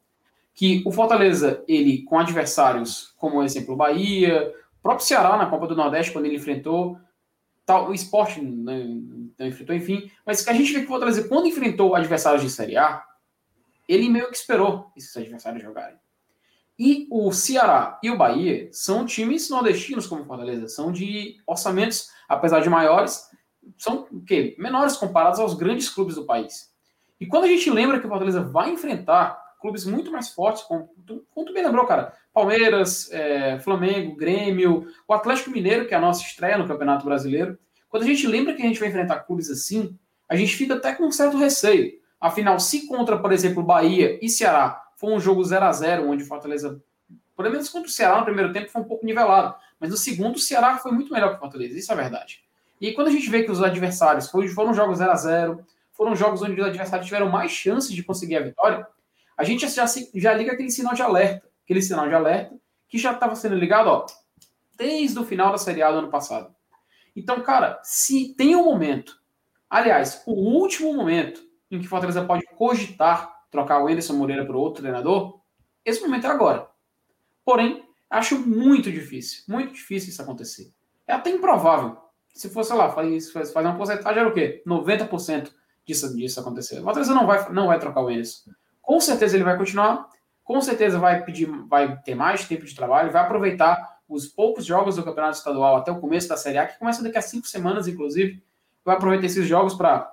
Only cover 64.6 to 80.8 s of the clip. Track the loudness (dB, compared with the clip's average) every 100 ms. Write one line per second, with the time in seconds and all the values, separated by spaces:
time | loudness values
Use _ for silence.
64.6 | _ -6 -4 0 -2 -2 -4 2 2 2
65.6 | -2 2 2 2 -2 -6 -6 -10 -12 _
66.6 | _ _ _ _ _ -8 -4 -2 2 2
67.6 | 2 -4 -6 -4 0 0 -2 2 6 6
68.6 | 6 2 0 -2 -8 -20 _ _ _ _
69.6 | _ 2 4 2 0 -6 -6 -2 2 4
70.6 | 2 0 -2 0 0 0 -2 -8 -20 _
71.6 | _ -10 -6 -4 -2 -2 0 -2 -2 -2
72.6 | 0 0 -4 2 2 2 -2 -18 _ -4
73.6 | 2 2 2 0 -2 -2 -2 -2 -4 -2
74.6 | -4 -4 -8 -4 0 0 -2 -12 _ _
75.6 | _ _ -6 -4 -2 -2 -2 2 2 0
76.6 | -6 _ _ _ _ _ _ _ 2 4
77.6 | 2 -2 -14 _ _ -2 0 0 0 4
78.6 | 6 6 4 -6 -10 -12 -14 -14 -8 -6
79.6 | -8 -12 -8 -8 -8 -12 -14 -14 -16 -18
80.6 | -20 _